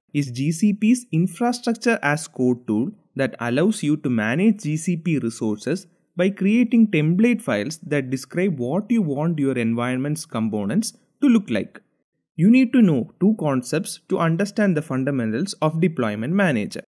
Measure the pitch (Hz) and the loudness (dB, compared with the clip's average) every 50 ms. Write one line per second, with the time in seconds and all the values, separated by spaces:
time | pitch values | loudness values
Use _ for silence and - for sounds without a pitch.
0 | _ _ - 147 139 127 120 127 139 160 160 - 220 208 202 - 214 214 254 247 | _ _ -4 -4 -4 -4 -4 -4 -2 -2 0 2 2 0 2 2 2 2 2 2
1 | - - 165 160 180 190 - - 240 240 240 240 - 240 226 240 - 240 226 - | 0 -4 -2 0 0 0 -2 -2 -2 -2 -2 -2 -4 -4 -4 -2 0 0 0 0
2 | - 143 147 151 - - - - 127 127 123 123 - - 107 107 131 196 - _ | 0 -2 -2 -2 -6 -10 -4 -2 0 0 0 -2 -2 -4 -2 -2 -2 -4 -6 _
3 | _ _ - - - 131 - - 117 120 120 143 175 220 214 - - 143 151 151 | _ _ -6 -4 -4 -4 -4 -6 -6 -2 0 0 2 0 0 0 0 -2 -2 0
4 | - 135 120 113 107 110 127 165 196 226 214 208 - 151 151 156 - 185 175 160 | 0 -2 0 0 0 0 0 2 2 2 2 2 -2 -4 -4 -2 -2 -2 -4 -2
5 | 160 175 156 131 117 113 - - 120 107 104 107 - 123 165 190 - _ _ _ | -2 -2 -2 0 -2 -4 -6 -4 -4 -4 -4 -4 -4 -4 -4 -4 -6 _ _ _
6 | _ _ - 175 180 196 196 - 185 196 220 240 240 233 233 233 220 214 185 151 | _ _ -4 -2 -2 -2 0 0 0 2 4 2 2 4 6 4 4 6 4 2
7 | 151 156 175 185 220 247 240 - - 143 110 104 101 139 160 - - 139 147 143 | 2 2 2 4 4 2 2 0 -2 -2 -2 -2 -2 -4 -8 -10 -6 -4 -2 -2
8 | 131 127 135 131 - - - 175 185 208 156 127 120 123 151 196 208 - 240 226 | -2 -2 -6 -8 -8 -6 -4 -2 -2 -2 -2 -2 -4 -2 -2 -4 -2 0 0 0
9 | 185 147 131 139 156 170 165 147 139 135 127 120 117 113 117 117 120 123 127 127 | 0 0 -2 -2 -2 -2 0 0 0 0 0 0 0 0 0 0 -2 -2 -2 -2
10 | 135 147 151 151 - - - 113 113 110 107 104 101 98 139 208 220 - - _ | -2 -4 -4 -6 -8 -8 -4 -4 -2 -2 -2 -2 -2 0 0 -2 -2 -2 -8 _
11 | _ _ _ - 285 277 233 226 202 - 113 98 - - _ - _ _ _ _ | _ _ _ 0 2 4 4 4 2 0 -4 -4 -4 -6 _ -20 _ _ _ _
12 | _ _ _ _ _ _ - - 160 214 240 262 262 240 - 254 220 175 151 120 | _ _ _ _ _ _ -2 2 6 6 6 6 4 4 4 4 6 6 4 2
13 | - - _ - 180 208 220 - 165 147 135 127 127 - 143 160 - - - - | -2 -4 _ 0 2 2 2 2 0 -2 -2 -2 -2 -2 -4 -4 -4 -6 -12 -14
14 | _ - 190 - 170 165 165 165 208 202 - 220 208 196 165 147 147 - 131 131 | _ -4 -2 0 0 0 0 0 -2 -4 0 0 0 2 2 0 -2 -4 -4 -2
15 | 131 143 139 127 117 110 107 131 196 - - - 156 156 160 160 165 160 160 - | -2 -2 -2 -2 -2 -2 -2 -2 -4 -4 -4 -2 -2 -2 0 2 0 0 0 0
16 | 120 107 104 107 113 143 180 202 196 170 131 107 101 - - - - _ | -2 -2 -2 -4 -4 -2 0 2 2 2 2 0 -2 -4 -8 -12 -14 _